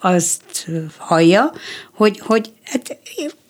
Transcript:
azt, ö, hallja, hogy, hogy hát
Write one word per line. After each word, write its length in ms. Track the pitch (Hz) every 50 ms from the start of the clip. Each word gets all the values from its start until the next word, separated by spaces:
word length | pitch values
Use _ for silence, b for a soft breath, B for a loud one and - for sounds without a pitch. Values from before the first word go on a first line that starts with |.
azt, 400 | - 185 180 175 165 - - - - - - - -
ö, 120 | 165 165 165 160 156 -
hallja, 560 | - - - 170 165 165 165 180 208 262 311 B B B B B B B B _
hogy, 260 | - 214 214 202 - -
hogy 280 | - 220 226 220 220 - _ -
hát 340 | - - 254 - - - - - - - - 302 302 - _ _